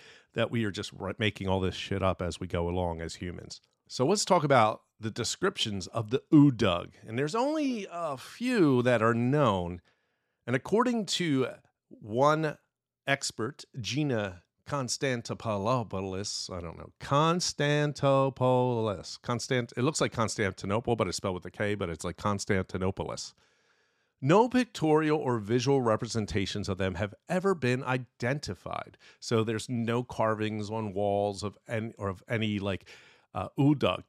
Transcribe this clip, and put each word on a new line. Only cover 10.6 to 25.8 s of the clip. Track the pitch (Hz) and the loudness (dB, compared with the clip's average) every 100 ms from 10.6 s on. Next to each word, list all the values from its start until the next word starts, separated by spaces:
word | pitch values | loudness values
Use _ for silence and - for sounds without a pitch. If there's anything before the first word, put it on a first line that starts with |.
| - 208 247 233 190 | 0 2 2 0 -2
to | - 175 135 120 - _ _ _ | -2 0 0 0 -6 _ _ _
one | - 107 113 143 156 156 - _ _ _ _ - | -18 -6 2 4 4 0 -6 _ _ _ _ -2
expert, | 135 - - 113 - - - | -2 -2 -4 -6 -6 -16 -12
Gina | 95 127 147 117 101 90 _ _ - | -6 -2 0 0 -2 -8 _ _ -8
Constantopoulos, | 147 123 - 139 123 - 107 117 104 104 131 98 95 95 92 101 - - | -6 -4 -2 -2 -2 -6 -8 -4 -2 0 0 -2 -4 -4 -6 -6 -8 -8
I | 90 | -10
don't | 85 82 | -10 -12
know, | 80 - | -16 -12
Constantopoulos, | - 143 160 175 - - 147 147 147 139 139 135 135 127 127 127 127 117 110 87 - - | 0 2 4 2 -2 -2 0 2 0 0 2 4 2 2 2 4 2 0 -2 -4 -8 -12
Constant-, | - 120 - 127 117 - | -6 -4 -2 -2 -2 -2
it | |
looks | 131 - | -2 0
like | 127 | -2
Constantinople, | - 107 - 98 - 98 104 123 113 | 0 -2 0 -2 -2 -2 -2 0 0
but | 98 | 0
it's | - | -2
spelled | 101 | -4
with | 90 92 | -6 -8
a | |
K, | - 104 101 | -6 -4 -2
but | 92 | -4
it's | 85 | -6
like | 90 - | -8 -4
Constantinopolis. | 104 101 - 98 92 92 92 95 76 - - - _ _ _ _ _ _ _ - | -2 -2 0 0 0 -2 -2 -4 -6 -8 -12 -16 _ _ _ _ _ _ _ -4
No | 135 190 247 | 4 6 6
pictorial | 254 240 - 160 151 151 151 | 4 0 0 2 4 4 2
or | 139 120 | 0 -2
visual | 101 123 120 139 | 2 0 4 2